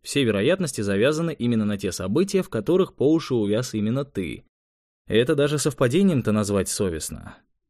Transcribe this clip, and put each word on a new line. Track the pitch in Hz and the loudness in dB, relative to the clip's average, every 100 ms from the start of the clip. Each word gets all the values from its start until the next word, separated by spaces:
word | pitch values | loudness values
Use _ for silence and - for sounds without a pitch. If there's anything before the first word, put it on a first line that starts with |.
Все | - 143 | -4 0
вероятности | 117 98 120 185 160 - | 2 2 2 0 -2 -4
завязаны | 101 98 131 156 165 | -2 2 2 0 -4
именно | - 120 113 | -2 0 0
на | 104 101 | 0 -2
те | 95 | -4
события, | - 95 101 196 190 | -4 -2 0 0 0
в | 180 | -2
которых | 113 104 180 180 - | -4 0 0 0 0
по | 135 | 2
уши | 160 - | 2 0
увяз | 123 101 107 127 | -2 0 0 -2
именно | 110 107 127 | -4 -2 -2
ты. | 139 101 80 - - _ _ _ _ _ - | -6 -6 -8 -8 -16 _ _ _ _ _ 0
Это | 107 127 | 2 2
даже | 147 143 151 | 2 2 0
совпадением-то | 156 - 123 156 196 139 107 | -2 0 2 4 4 2 2
назвать | 107 101 101 90 | 0 2 0 0
совестно. | - 98 80 - - - - _ _ _ | -2 -2 -4 -8 -12 -16 -20 _ _ _